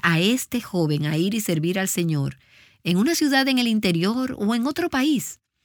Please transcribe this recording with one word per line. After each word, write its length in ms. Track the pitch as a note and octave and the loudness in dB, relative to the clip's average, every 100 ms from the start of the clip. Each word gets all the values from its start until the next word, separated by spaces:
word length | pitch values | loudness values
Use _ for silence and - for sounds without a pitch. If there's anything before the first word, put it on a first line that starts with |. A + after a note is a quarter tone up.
a 160 | E3+ E3 | 2 2
este 400 | F#3+ B3+ - B3 | 2 0 -2 -6
joven 460 | - F3+ D#3 D3 D3+ | -4 0 0 0 0
a 120 | D#3 | 0
ir 160 | F#3+ | 0
y 60 | A3 | -2
servir 360 | G#3 E3 D#3+ F#3+ | -2 0 0 -2
al 80 | F#3+ | -2
Señor 500 | - E3+ D3+ C#3 - _ - - _ | -2 0 0 -2 -6 _ -20 -20 _
en 140 | - F3+ | -2 2
una 180 | B3+ E4 | 2 2
ciudad 320 | D4+ C4+ C4+ | 2 2 2
en 100 | B3+ | 2
el 80 | A#3+ | 2
interior 680 | G#3+ G3+ E3+ F#3 A#3+ B3+ - | 2 2 2 0 0 -4 -4
o 160 | G3+ | -2
en 100 | A#3+ | 0
otro 240 | B3+ D#4 E4+ | -2 -2 -2
país, 520 | C4+ C#4 C4+ - - _ _ | 0 0 0 -2 -12 _ _